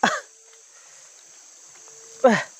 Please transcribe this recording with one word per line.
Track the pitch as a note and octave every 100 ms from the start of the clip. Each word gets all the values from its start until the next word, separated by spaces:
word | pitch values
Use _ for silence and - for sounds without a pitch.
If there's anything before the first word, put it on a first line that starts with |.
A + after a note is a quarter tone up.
Ah. | - D5+ - - - - - - - - - - - - - - - - - - - - B3+
Wah. | G#3 -